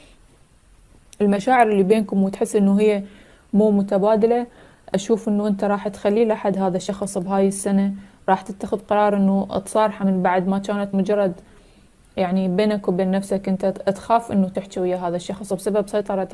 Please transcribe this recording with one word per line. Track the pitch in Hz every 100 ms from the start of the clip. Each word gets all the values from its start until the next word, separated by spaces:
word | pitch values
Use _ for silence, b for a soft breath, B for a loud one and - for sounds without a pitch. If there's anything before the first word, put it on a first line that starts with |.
| B B _ _ _ _ _ _ _ - _ -
المشاعر | 202 202 220 254 226
اللي | 202
بينكم، | 190 220 208 196
وتحس | 196 - 226 214
إنه | 196 196
هي | 214 202 202 B B B B
مو | 196 214
متبادلة. | 202 196 202 208 220 226 240 240 B B B -
أشوف | 190 - 220 214
إنه | 208 208
أنت | 196
راح | 208 202 208
تخليه | 202 208 208
لحد | 233 208 208 190
هذا | 190 180
الشخص | 180 196 196 196
بهاي | 180 196 196
السنة، | 196 202 196 196 196 B B -
راح | 190
تتخذ | - 196 202 208
قرار | - 208 208 202
إنه | 196 196 - -
تصارحه | - 220 214 202
من | 196 185
بعد | 180 180 180
ما | 196
كانت | 196 208 202
مجرد، | 196 190 208 196 180 b b b b b _ _ -
يعني، | 185 190 190
بينك | 180 214 208 202
وبين | 180 190
نفسك | 196 196 196 196
أنت | 190 196
تخاف | 190 - 196 - 226 233
إنه | 196 185
تحكي | 190 190 -
ويا | 180 180
هذا | 180 175
الشخص | - 196 202
بسبب | 185 214 208 202
سيطرة | 208 202 196 185